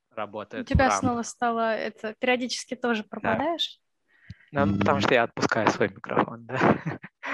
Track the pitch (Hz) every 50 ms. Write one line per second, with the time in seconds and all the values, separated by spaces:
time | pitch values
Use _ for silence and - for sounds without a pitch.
0 | _ _ - 113 104 101 101 110 101 - - - 247 - 269 - 269 254 - 98
1 | - 254 240 233 226 - - - 240 233 233 226 226 226 220 214 - 220 - -
2 | - 214 220 - - 247 254 247 254 233 - - - - 254 240 - 240 240 214
3 | 214 - - 214 208 202 190 226 277 330 339 311 - - - _ _ _ _ _
4 | _ _ _ _ _ - - _ _ _ - 139 143 - - - - 156 147 139
5 | - - 135 120 117 - - - - - - 113 107 107 107 - 117 95 92 -
6 | - - - - - - 120 117 117 113 127 131 - - - - - 165 - -
7 | - - _ _ - -